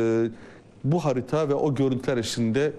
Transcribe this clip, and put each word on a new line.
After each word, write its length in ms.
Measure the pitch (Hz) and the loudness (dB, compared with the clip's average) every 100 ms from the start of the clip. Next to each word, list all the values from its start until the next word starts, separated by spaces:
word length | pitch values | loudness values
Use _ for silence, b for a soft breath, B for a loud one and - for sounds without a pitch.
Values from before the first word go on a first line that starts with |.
| 113 113 117 | 2 2 0
e, 40 | 113 B B - - | -4 B B -20 -6
bu 200 | 135 170 | 0 0
harita 440 | 151 127 - 151 151 | 0 -2 -2 -2 0
ve 60 | |
o 200 | 139 156 | 0 0
görüntüler 420 | 135 135 123 - 123 | 2 2 0 -2 -2
eşliğinde 560 | 110 - 113 117 151 | -2 -2 0 2 0